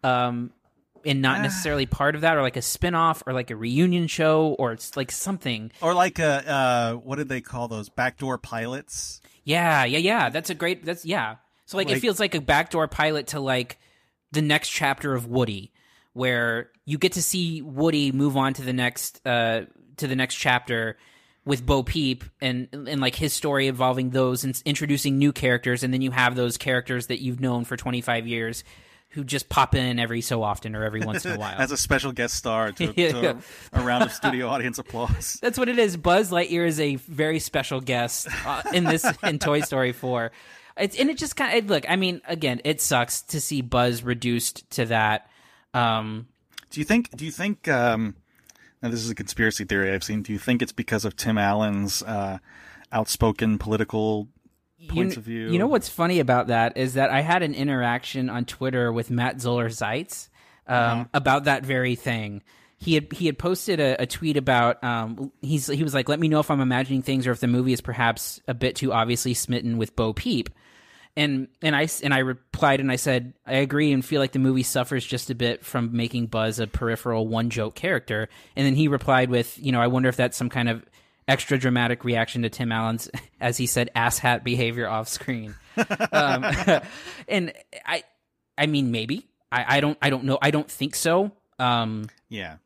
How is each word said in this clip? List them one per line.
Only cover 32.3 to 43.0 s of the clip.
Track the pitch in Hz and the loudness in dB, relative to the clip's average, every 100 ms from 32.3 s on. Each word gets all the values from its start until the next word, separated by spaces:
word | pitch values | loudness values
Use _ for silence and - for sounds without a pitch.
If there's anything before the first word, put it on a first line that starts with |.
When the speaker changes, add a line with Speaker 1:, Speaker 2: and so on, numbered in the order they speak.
| - | -2
Speaker 2:
star | 123 113 110 | -2 0 -2
to, | 101 165 | -2 -4
Speaker 1:
<laughs> | 107 | 2
Yeah. | 170 | 2
Speaker 2:
to | 127 143 120 - - - | 2 0 -2 -10 -20 -4
a | - | -2
round | 123 123 | 2 2
of | 117 | 2
studio | - - 123 123 | 0 -2 -2 -2
audience | 135 123 117 | -2 -4 -6
applause. | - 113 117 - - - | -10 -6 -2 -2 -2 -4
Speaker 1:
That's | 240 240 | -4 0
what | 247 | 0
it | 240 | 2
is. | 214 175 | 2 2
Buzz | 165 180 208 | 4 4 4
Lightyear | 175 180 170 170 | 0 0 2 2
is | 156 | 2
a | 147 135 | 0 -2
very | - 147 156 160 | -6 -2 0 0
special | - 147 131 131 | -2 -2 -2 -4
guest, | 127 123 120 - - - - | -2 -2 0 -4 -6 -6 -4
uh, | 139 - | -4 0
in | 180 170 | 0 2
this, | 160 - - | 2 2 0
Speaker 2:
<laughs> | |
Speaker 1:
in | 175 147 | -2 -2
Toy | 170 147 | 0 0
Story | 143 135 127 | 0 0 0
four. | 123 131 123 117 - - - - - | -2 -4 -2 -4 -8 -20 -20 -18 -4
It's, | 196 - | -4 2
and | 269 | 0
it | 320 | 0
just | 302 - | -6 -4
kinda, | 277 233 | 0 0
it, | 202 | 2
look, | 170 - | 0 2
I | 180 | 0
mean, | 190 175 - | 0 -2 -6
again, | 170 151 123 | -4 -2 -2
it | 147 151 | -2 -2
sucks | - 131 | 2 2